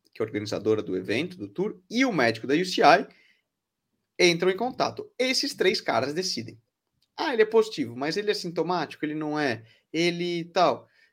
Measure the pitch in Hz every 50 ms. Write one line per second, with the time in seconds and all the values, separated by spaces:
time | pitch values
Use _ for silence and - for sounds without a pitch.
0 | _ _ _ - 113 110 - 104 107 104 104 90 101 107 110 107 98 90 92 92
1 | 92 92 101 120 160 180 180 - 160 147 - - 185 214 - - _ - - 233
2 | 269 262 214 151 123 117 113 113 - 123 139 160 185 185 - - 202 147 160 196
3 | 269 - - _ _ _ _ _ _ _ _ _ _ _ _ _ _ _ _ _
4 | _ _ _ - 180 175 170 170 185 180 190 190 233 254 262 - 139 120 113 -
5 | - - _ - 247 262 262 - - 277 - - 214 185 - - - - - 113
6 | 123 135 151 165 185 185 - - 113 - - - _ _ _ _ _ _ _ _
7 | _ _ _ - - 320 262 220 214 214 220 226 220 220 - - 135 - 117 123
8 | 139 151 165 196 208 208 202 202 - 175 165 175 160 165 180 175 151 - - -
9 | - 151 151 156 156 151 151 151 147 139 117 113 - - _ _ _ _ - 156
10 | 170 175 175 175 175 175 175 170 165 170 170 196 175 151 120 117 - _ _ _
11 | _ _